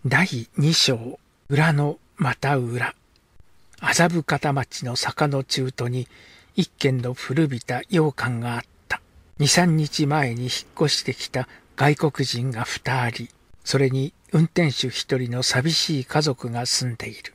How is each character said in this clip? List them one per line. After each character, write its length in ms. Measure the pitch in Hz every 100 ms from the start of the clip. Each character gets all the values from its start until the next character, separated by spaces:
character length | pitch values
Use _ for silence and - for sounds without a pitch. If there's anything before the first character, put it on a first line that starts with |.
| 131
第 420 | 147 185 127 113 -
二 160 | 147
章、 460 | 165 - 120 113 - _ _ -
裏 240 | 139 160
の 260 | 143 147 - _ -
ま 180 | 131 120
た 220 | 139 139
裏。 380 | 123 120 107 - _ _ _ - - _ - -
麻 300 | - - 170
布 140 | 170
片 300 | 147 143 151
町 320 | 139 123 - 127
の 100 | 123
坂 320 | - - 151
の 160 | 139
中 280 | 135 - 131
途 160 | - 120
に、 200 | 123 120 - - - _ -
一 140 | 180 _
軒 200 | 143 131
の 160 | 123
古 340 | 123 - 135 160
び 120 | 123
た 220 | - 123 120
洋 220 | 175 156
館 280 | - 123 117
が 160 | 120 120
あ 40 |
っ 20 | - _ _
た。 140 | - _ - _ -
二、 80 | 147
三 300 | - 175 156
日 280 | 151 - 147
前 300 | 151 135 117
に 80 |
引 40 | 123
っ 40 | - - -
越 120 | 147
し 140 | -
て 100 | -
き 160 | 123 -
た 180 | 131 131 - _ -
外 180 | 139 147
国 300 | 160 - 135
人 260 | 120 131
が 140 | 113 117
二 440 | - - 127 120
人、 200 | 117 120 _ _ -
そ 140 | - 139
れ 120 | 135
に 240 | 131 139 _ _
運 120 | 160
転 340 | 165 - 165 127
手 120 | 131
一 280 | - - 131
人 140 | 123
の 120 | 123
寂 280 | 123 131 143
し 280 | 156 - 151
い 40 | 123
家 160 | 151
族 300 | 151 131 123
が 140 | 120 120
住 260 | - 127
ん 40 | 117
で 120 | -
い 40 |
る。 200 | - -